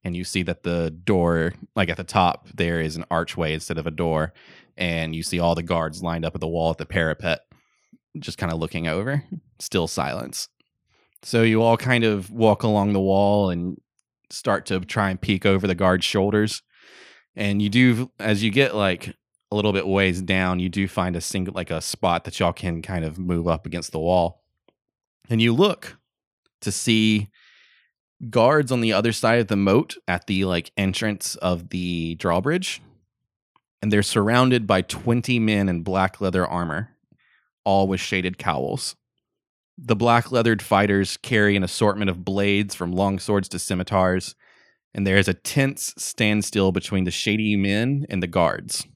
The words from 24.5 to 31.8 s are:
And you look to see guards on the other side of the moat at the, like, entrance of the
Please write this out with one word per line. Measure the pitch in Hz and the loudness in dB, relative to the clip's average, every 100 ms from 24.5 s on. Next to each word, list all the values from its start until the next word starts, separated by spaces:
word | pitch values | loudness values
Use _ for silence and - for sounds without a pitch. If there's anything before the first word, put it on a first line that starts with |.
| _ _ _ _ _ _ _ _ | _ _ _ _ _ _ _ _
And | 113 | 2
you | 117 | 2
look | 117 202 - - - _ _ _ _ _ _ | 4 2 0 -10 -20 _ _ _ _ _ _
to | - | -8
see | - - 110 110 107 104 _ _ _ _ _ _ _ _ _ 120 | -4 2 4 4 2 -2 _ _ _ _ _ _ _ _ _ -4
guards | 117 120 151 135 | 2 4 4 0
on | 127 | 0
the | 113 | 2
other | 101 117 | 2 0
side | 110 113 117 | 0 2 2
of | 104 | 2
the | 101 | 2
moat | 98 110 - - - | 4 4 2 -8 -4
at | 90 - | -4 0
the, | 95 | 0
like, | 95 87 - - | 2 0 -2 -2
entrance | 98 92 110 101 - - | -2 -2 -4 -4 -8 -4
of | 92 87 87 | -2 -2 -4
the | 90 | -6